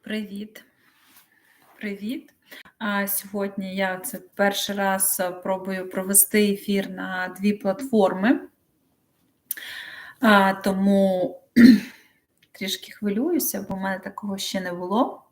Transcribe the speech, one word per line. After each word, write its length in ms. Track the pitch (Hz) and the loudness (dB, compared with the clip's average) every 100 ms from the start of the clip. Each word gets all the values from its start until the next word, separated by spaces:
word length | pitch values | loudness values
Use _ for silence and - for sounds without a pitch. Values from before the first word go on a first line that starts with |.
| - | -8
Привіт! 520 | 214 202 202 214 - _ _ _ _ _ - _ _ _ _ _ _ | -8 -8 -12 -12 -16 _ _ _ _ _ -20 _ _ _ _ _ _
Привіт. 540 | 214 196 208 285 - _ _ - - _ | -10 -8 -8 -10 -12 _ _ -20 -20 _
А, 280 | 214 202 196 | -4 -2 -2
сьогодні 720 | - 202 202 196 196 190 190 | -4 -6 -6 -6 -6 -8 -4
я 220 | 190 185 | -2 -4
це 200 | - 185 - | -8 -12 -14
перший 420 | - 202 196 - 202 | 0 0 0 -6 -2
раз, 440 | 196 190 196 - | 0 0 0 0
а, 100 | 185 | -4
пробую 600 | 175 190 190 185 185 185 | -4 -6 -4 -4 -6 -6
провести 640 | - 185 196 - 214 208 | -6 2 2 4 4 2
ефір 380 | 196 - 196 190 | 0 -2 -2 -2
на 440 | 185 185 185 185 180 | -8 -8 -6 -6 -2
дві 120 | 202 | -2
платформи. 880 | 208 196 190 269 220 190 185 208 330 - _ _ _ _ _ _ _ _ _ _ - - - - - - - | 0 -2 -4 0 4 4 2 2 0 -2 _ _ _ _ _ _ _ _ _ _ -14 -12 -16 -16 -18 -20 0
А, 340 | 226 202 196 | 6 6 6
тому 880 | 190 202 190 196 196 196 185 180 - _ - 240 214 - | 2 -2 0 4 4 4 2 -2 -6 _ 8 10 10 4
<clears throat> 580 | - _ _ _ _ _ | -18 _ _ _ _ _
трішки 400 | - 196 - - | -10 -8 -8 -12
хвилююся, 760 | - 208 202 302 339 - 202 202 | -6 -4 0 0 0 -2 -6 -8
бо 60 | |
в 40 | 190 | -6
мене 200 | 190 185 | -4 -6
такого 400 | 196 190 202 196 | -8 -10 -8 -6
ще 220 | - 196 | -4 -6
не 120 | 180 | -6
було. 500 | 175 180 208 339 - _ | -8 -2 0 0 -4 _